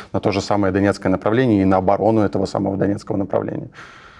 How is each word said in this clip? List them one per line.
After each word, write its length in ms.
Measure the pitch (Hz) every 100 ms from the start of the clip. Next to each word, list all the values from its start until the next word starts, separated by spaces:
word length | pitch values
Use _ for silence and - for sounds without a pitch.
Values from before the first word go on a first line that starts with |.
| -
на 60 | 98
то 120 | 110
же 100 | 98
самое 300 | - 101 98
Донецкое 400 | 95 101 95 95
направление 500 | 92 107 117 131 101
и 40 | 95
на 120 | 95
оборону 440 | 92 101 101 110
этого 240 | 98 98 95
самого 320 | 110 98 98
Донецкого 400 | 98 101 - 101
направления? 520 | 98 - - - - - - - -